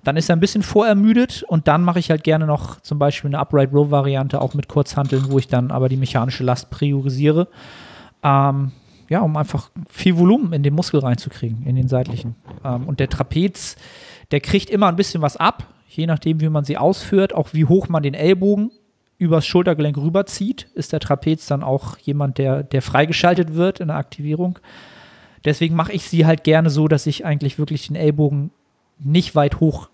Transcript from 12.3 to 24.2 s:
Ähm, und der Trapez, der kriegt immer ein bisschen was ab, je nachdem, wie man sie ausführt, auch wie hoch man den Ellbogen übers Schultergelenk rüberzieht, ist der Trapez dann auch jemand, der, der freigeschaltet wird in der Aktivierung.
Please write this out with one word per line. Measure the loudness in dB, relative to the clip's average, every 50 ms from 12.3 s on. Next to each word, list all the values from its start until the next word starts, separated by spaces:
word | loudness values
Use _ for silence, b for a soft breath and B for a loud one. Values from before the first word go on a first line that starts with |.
| -12 _ _ -20 -20 -14 -8
Ähm, | -8 -6 -6 -6 -6
und | -4 -4
der | -2 -4
Trapez, | -2 -4 -4 -2 0 0 0 0 -2 -6 -12 -12 -14 B B B B B B B B B B B -4
der | -4
kriegt | -2 0 0 0 0 0
immer | 0 2 2 2
ein | 2
bisschen | 2 -2 -2 -2 -2 -2
was | -2 -2
ab, | 0 -2 -2 -2 -2 -12 -18 _ _ _ _
je | -6 -4 -2
nachdem, | -2 -2 0 0 0 0 0
wie | 0 0
man | 0 -2 -2
sie | -2 -4
ausführt, | 0 0 0 0 0 -4 0 2 2 2 2 0
auch | -4 -4 -2 0
wie | 0 4
hoch | 4 4 4 4 2
man | -2 -2 -2
den | -2 -4
Ellbogen | 0 2 2 2 2 2 0 2 2 0 -4 _ _ _ _ _ _ _ _ _ _
übers | 0 2 2 2 0
Schultergelenk | 2 2 2 2 2 0 0 0 -2 -2
rüberzieht, | -2 -4 -2 0 0 -2 -2 -6 -6 -6 -6 -6 -8 -10 _ _
ist | -10 -8 -6 -6
der | -6
Trapez | -2 -2 -4 -2 0 -2 -2 -2 -2
dann | -4 -4 -4 -2
auch | -2 -2 -2 -4 -8 -18 _
jemand, | _ -6 -4 -2 -2 -2 -2 -2
der, | -2 0 0 -2 -4
der | -2 -4 -4 -4
freigeschaltet | 0 0 0 2 2 0 0 2 2 2 2 0 -2 0
wird | 0 0 0 0 -2
in | -4 -4
der | -4
Aktivierung. | -4 -6 _ -10 -10